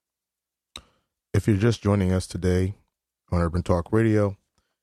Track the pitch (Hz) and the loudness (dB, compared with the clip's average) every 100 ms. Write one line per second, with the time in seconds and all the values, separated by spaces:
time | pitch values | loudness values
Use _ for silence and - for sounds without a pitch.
0 | _ _ _ _ _ _ _ - _ _ | _ _ _ _ _ _ _ -20 _ _
1 | _ _ _ 101 104 101 113 110 101 101 | _ _ _ -2 2 2 2 0 0 0
2 | 92 92 - 95 87 90 92 98 _ _ | 2 0 -4 -6 0 0 0 -6 _ _
3 | _ _ _ 90 85 85 85 90 87 110 | _ _ _ -2 0 -2 -2 -2 0 0
4 | 113 107 101 101 _ _ _ _ | 2 2 0 -4 _ _ _ _